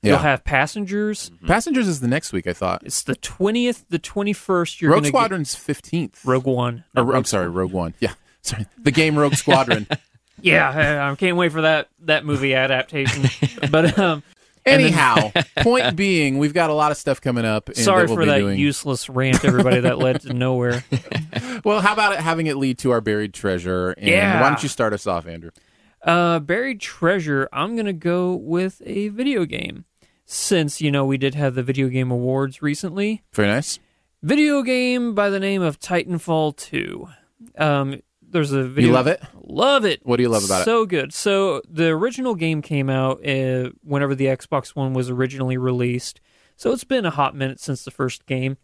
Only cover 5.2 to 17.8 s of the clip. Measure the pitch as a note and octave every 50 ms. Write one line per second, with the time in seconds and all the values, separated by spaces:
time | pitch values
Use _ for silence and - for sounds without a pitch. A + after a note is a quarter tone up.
5.2 | A3+ A3 F#3+ F3+ D3+ B2+ - - - - D3 - - - - E3+ D#3+ - _ -
6.2 | - C3 B2+ C3 C3 C3+ C3 B2 B2 A#2+ A#2+ A#2+ - _ _ B2+ A#2+ B2 C#3 C3
7.2 | A#2 - - G2+ F2+ E2+ E2+ F#2 F#2 F2+ F#2 F#2 E2+ E2 E2+ _ - G#2+ - _
8.2 | _ _ _ _ _ - - G#2 G#2+ - _ - A#3 D3 B2+ D#3 D#3 D#3+ D3+ D3
9.2 | D3 C#3+ D3+ C#3 - - C#3 C3 C3+ B2 - A2 G#2 - D3 - _ _ _ _
10.2 | _ _ _ - - F3 D#3 D#3+ D#3 C#3 C3 D#3 D3+ C#3+ D3+ D3 C#3+ C#3+ C#3 -
11.2 | G3 F#3 F3 F3 F3+ E3+ D3 D#3+ D#3 D#3 D#3+ D3+ C#3+ _ _ _ E3+ D#3+ D#3 D#3
12.2 | D#3 D3+ D3 C3+ C3+ C#3 C3 B2+ C3 C3+ C3+ B2+ C3 - D#3+ D3 C3+ C3+ A2 C#3
13.2 | C3+ C3 - - - - - - - C#3 D3 - E3 D#3+ C#3 G3+ G3 F3 D#3+ D3
14.2 | - _ _ _ _ _ _ _ _ C4 C#4 C4+ C4 A3+ E3+ E3 C#3+ B2+ A#2 -
15.2 | - G#2+ - F3 D#3 - _ - D3 A#3 A#3+ B3+ B3 B2 F3 D#3+ G3+ G3 F#3 E3+
16.2 | D3+ C#3 C3 C#3 D3 D3+ D3 F3 E3+ D#3 D3+ D3+ D3+ D3+ D3+ - - - C3+ -
17.2 | - C#3 B2 A#2+ A2+ A2 G#2+ G#2+ - - - -